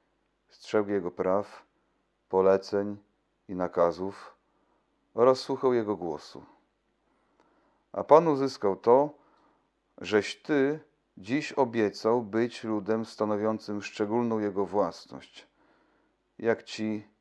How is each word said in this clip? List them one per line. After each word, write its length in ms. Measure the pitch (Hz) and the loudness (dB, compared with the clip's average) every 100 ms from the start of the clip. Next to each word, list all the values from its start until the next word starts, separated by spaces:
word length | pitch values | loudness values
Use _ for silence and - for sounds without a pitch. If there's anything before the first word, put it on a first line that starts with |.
| _ _ _ _ _ | _ _ _ _ _
strzegł 420 | _ - 107 101 | _ -2 0 0
Jego 200 | 101 87 | -2 -4
praw, 520 | - 92 95 104 - - _ _ _ _ _ _ | -4 0 0 -2 -12 -20 _ _ _ _ _ _
poleceń 680 | 95 95 95 - 101 101 101 - _ _ _ - | 2 4 4 2 -2 -2 -6 -16 _ _ _ -12
i 60 | |
nakazów 800 | 92 87 90 85 82 95 98 - - _ _ _ _ _ _ _ | -6 -2 2 2 2 -6 -10 -18 -20 _ _ _ _ _ _ _
oraz 240 | - 123 127 | 4 4 4
słuchał 340 | - 131 131 | -2 -2 2
Jego 240 | 123 107 95 | 2 0 -4
głosu. 480 | 85 76 - - - _ _ _ _ _ _ _ _ _ _ _ _ _ _ | -6 -8 -12 -20 -20 _ _ _ _ _ _ _ _ _ _ _ _ _ _
A 120 | 98 | -8
Pan 240 | 98 151 170 | 6 6 8
uzyskał 480 | 139 135 - 101 95 | 2 -2 -2 -2 0
to, 340 | - 127 147 - _ _ _ _ _ _ _ - | 4 4 4 -4 _ _ _ _ _ _ _ -16
żeś 440 | 92 104 - - | 0 0 0 -6
Ty 380 | - 147 135 156 - _ _ - | -2 0 2 -2 -10 _ _ -20
dziś 360 | 92 139 147 | -6 -4 -2
obiecał 720 | - 127 117 104 - 110 120 | -2 0 2 0 0 0 0
być 420 | 107 110 123 - | 0 -2 -2 -4
ludem 400 | 113 107 95 110 | -6 -4 -2 -4
stanowiącym 760 | 113 - 107 104 110 110 - 104 | -4 -4 -2 0 -2 -4 -6 -10
szczególną 560 | 98 - 104 117 120 110 | -8 -6 -2 0 -2 -2
Jego 280 | 104 95 92 | -2 -2 -2
własność – 800 | 98 90 - - 67 - - - _ _ _ _ _ _ _ _ - | 0 -2 -4 -16 -20 -20 -20 -20 _ _ _ _ _ _ _ _ -4
jak 240 | 113 110 | -2 -2
Ci 440 | - - 110 107 107 _ | -4 -8 -6 -6 -10 _